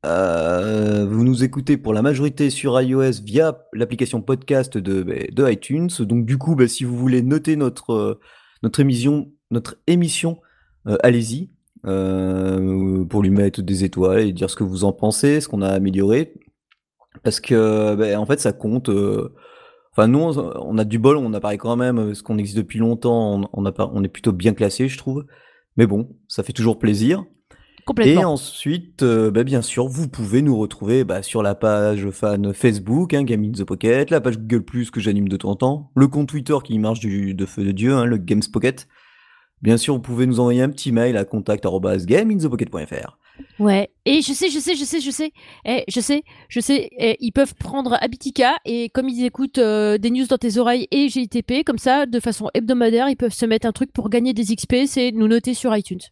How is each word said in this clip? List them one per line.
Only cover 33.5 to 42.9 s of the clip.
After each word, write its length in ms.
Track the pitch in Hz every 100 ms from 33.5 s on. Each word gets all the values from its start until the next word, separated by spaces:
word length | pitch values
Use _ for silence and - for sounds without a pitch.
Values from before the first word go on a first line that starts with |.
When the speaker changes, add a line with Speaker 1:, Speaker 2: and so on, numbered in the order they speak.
Speaker 1:
the 120 | 117
Pocket, 460 | 98 95 110 123 139
la 100 | 165
page 180 | 120 110
Google 260 | 110 117
Plus 260 | 95 123 120
que 100 | -
j'anime 280 | 107 101 98
de 80 | 95
temps 140 | 98
en 60 | 101
temps, 340 | 127 147 143 -
le 100 | 139
compte 220 | 139 139
Twitter 280 | 147 131 147
qui 160 | - 110
marche 220 | 107 113
du, 340 | 107 98 98
de 120 | 95 95
feu 180 | -
de 80 | 98
Dieu, 220 | 98 117
hein, 100 | 135
le 140 | 120 113
Games 240 | 87 104 107
Pocket. 340 | 117 123 131 - _ _ _ _ _ _ _
Bien 140 | 107 117
sûr, 180 | 131
vous 60 | 135
pouvez 260 | 120 120 127
nous 140 | 120
envoyer 220 | 123 123
un 80 | 131
petit 220 | 143 -
mail 240 | 117 120 113
à 60 |
contact 420 | 101 110 95 104 95
arobase 400 | 95 95 98 87
game 240 | 139 220
in 80 | 202
the 100 | 156
pocket 220 | 120 120
point 160 | 90
F 60 | 76